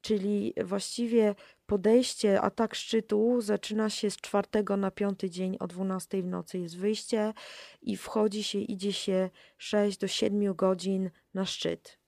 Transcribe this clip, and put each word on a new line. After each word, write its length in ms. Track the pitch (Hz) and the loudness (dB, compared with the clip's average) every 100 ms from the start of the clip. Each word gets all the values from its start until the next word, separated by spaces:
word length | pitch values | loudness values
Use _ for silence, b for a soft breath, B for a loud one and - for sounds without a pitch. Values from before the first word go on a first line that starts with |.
Czyli 520 | - 214 196 208 208 - | 0 0 2 0 -2 -4
właściwie 720 | 185 196 - - 240 233 214 202 B B - | -4 -4 -4 -4 2 4 4 2 B B -2
podejście, 760 | 208 196 233 254 - 214 196 | 0 6 6 4 0 2 4
atak 340 | 202 - 202 - | 2 0 -2 -2
szczytu 640 | - 226 220 208 226 247 | -2 -2 2 2 4 2
zaczyna 480 | 208 202 - 214 214 | 0 -2 -2 -2 -2
się 220 | - 208 | 0 -4
z 60 | - | -4
czwartego 600 | - 202 196 214 202 196 | 0 0 2 0 0 0
na 140 | 196 | -2
piąty 380 | - 202 196 190 | -2 -4 -2 -6
dzień, 280 | 175 185 190 | -4 -4 -4
o 80 | 175 | -6
dwunastej 560 | 175 190 190 - 196 | -4 -4 -4 -4 -4
w 20 | 180 | -4
nocy 340 | 180 170 185 | -6 -6 -8
jest 180 | 170 175 | -8 -4
wyjście 560 | 202 214 - 220 214 214 B B B B | -2 -2 -2 0 0 -4 B B B B
i 160 | - 196 | -2 -2
wchodzi 460 | - 220 214 208 | -2 2 2 2
się, 160 | 208 202 | -2 -2
idzie 340 | 202 196 196 | -2 -2 -4
się 360 | 190 - 185 185 b b b | -2 0 0 0 b b b
sześć 400 | - 208 208 196 | -2 2 2 0
do 100 | 190 | -4
siedmiu 480 | - 208 202 202 175 | 0 0 2 0 2
godzin 540 | 190 185 180 190 185 b b | 2 2 0 -2 -2 b b
na 120 | 190 190 | -6 -4
szczyt. 540 | - 165 165 - _ | -4 -4 -6 -10 _